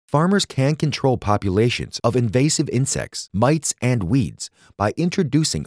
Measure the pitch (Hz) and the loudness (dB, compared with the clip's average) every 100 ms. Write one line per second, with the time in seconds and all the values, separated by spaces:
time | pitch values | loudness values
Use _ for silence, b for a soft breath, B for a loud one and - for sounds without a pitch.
0 | _ 143 175 202 - - 135 156 151 - | _ 0 2 0 0 0 0 0 -2 0
1 | 135 120 104 104 98 92 120 - 60 - | 0 0 0 0 0 2 2 0 -8 -4
2 | 117 123 117 127 151 - 143 123 139 - | 0 0 2 2 2 0 0 0 -2 -4
3 | 55 - - 92 123 156 - - 123 123 | -6 -10 -6 0 2 2 -2 -2 0 0
4 | 85 135 80 52 - b b b 104 - | 0 0 0 -6 -14 b b b -2 0
5 | 170 196 143 143 151 - | -2 0 0 2 0 -2